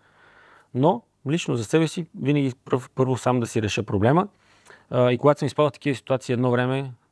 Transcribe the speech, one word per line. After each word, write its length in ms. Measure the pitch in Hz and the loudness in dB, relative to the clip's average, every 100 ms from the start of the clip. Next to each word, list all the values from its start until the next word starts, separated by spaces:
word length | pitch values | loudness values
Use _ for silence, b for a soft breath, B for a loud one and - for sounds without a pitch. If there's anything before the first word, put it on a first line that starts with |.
| b b b b b b b | b b b b b b b
Но 280 | 123 151 226 - _ 131 | 0 2 0 -6 _ -4
лично 280 | 170 - 123 | -4 -2 -6
за 80 | |
себе 240 | 107 160 160 | 0 0 0
си 180 | - 165 196 | -4 -10 -4
винаги 320 | 135 147 135 120 | 0 0 0 -4
пръв-, 260 | - 127 - | -4 -4 -2
първо 220 | - 131 123 | -2 0 0
сам 240 | 127 123 | 0 0
да 60 | 113 | -2
си 160 | 117 | -2
реша 200 | 107 - | -2 -2
проблема. 460 | - 104 110 165 208 _ b b b b b | -2 0 2 2 0 _ b b b b b
А, 220 | 127 123 | 0 2
и 60 | 123 | 4
когато 200 | 143 143 | 2 2
съм 80 | 143 | 0
изпадал 240 | - 151 | 0 0
в 20 | |
такива 240 | - 151 123 | 0 -4 -4
ситуации 360 | - 131 - | -2 -4 -2
едно 180 | 120 127 | 0 2
време, 420 | 120 127 135 135 120 _ | 2 0 -2 -6 -14 _